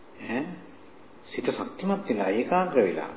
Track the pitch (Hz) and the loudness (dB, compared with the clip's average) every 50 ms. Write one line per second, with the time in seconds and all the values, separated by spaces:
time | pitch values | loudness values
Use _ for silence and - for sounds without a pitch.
0 | - - - - - - 113 127 151 180 180 - - - - - - - - - | -20 -20 -18 -14 -8 -4 -4 -4 -4 -4 -8 -12 -14 -18 -20 -20 -20 -20 -20 -20
1 | - - - - - - - - - - - - 101 - - - 185 190 196 185 | -20 -20 -20 -20 -16 -12 -8 -4 -2 0 0 0 -2 -6 -6 -4 -2 0 0 0
2 | - - 120 104 98 95 98 113 131 - 175 180 185 175 - 131 107 90 82 78 | 0 0 0 0 2 2 2 2 2 2 4 4 4 4 4 4 4 4 4 0
3 | - - - | -4 -6 -8